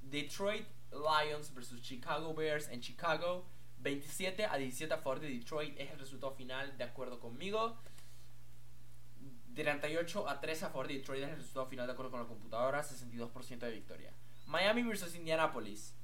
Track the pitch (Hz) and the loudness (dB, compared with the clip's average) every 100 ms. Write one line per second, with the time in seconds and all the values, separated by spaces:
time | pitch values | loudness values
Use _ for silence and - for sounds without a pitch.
0 | 135 147 147 - 196 220 202 - - 135 | -2 -2 -2 2 2 2 -2 -4 -4 0
1 | 151 156 151 151 147 131 120 123 - 127 | 6 6 6 2 -2 -4 -4 -4 -4 -4
2 | 151 151 165 156 156 151 151 120 117 - | 0 2 2 2 2 2 0 -2 -4 0
3 | 170 156 175 180 - - - - 135 143 | 2 4 4 0 -2 -4 -4 -2 0 0
4 | - - 185 - 214 139 131 123 156 156 | 0 0 0 2 2 2 0 0 2 2
5 | 139 131 151 123 117 156 151 - 143 156 | 2 0 0 -2 -2 0 0 -2 -4 -4
6 | 135 135 135 - 127 131 139 131 120 - | -4 -2 -2 -2 -2 -2 -2 -2 -2 -2
7 | 123 120 117 123 185 214 226 233 - - | -4 -4 -4 -4 0 2 2 0 -4 -4
8 | - - - - - - - - - - | -4 -4 -4 -4 -4 -4 -4 -4 -4 -4
9 | - - 135 127 - 123 147 143 151 165 | -4 -4 -4 -4 -4 0 2 2 2 0
10 | 170 202 143 139 156 160 160 135 135 139 | 0 0 0 0 0 0 0 0 0 -2
11 | - 135 139 151 123 135 127 127 123 123 | -2 -2 -2 -2 -2 -2 -2 0 -2 -2
12 | 127 123 113 113 104 110 131 139 147 127 | -2 -2 -2 -4 -2 2 4 4 0 -4
13 | 120 117 117 127 120 120 120 110 - 80 | -4 -4 -4 -4 -4 -2 -2 -2 -4 -4
14 | 69 - - - - 156 196 233 240 196 | -4 -6 -4 -4 0 6 6 6 4 2
15 | 175 165 160 160 156 123 107 104 - - | 0 -2 2 6 6 4 -2 -2 -4 -4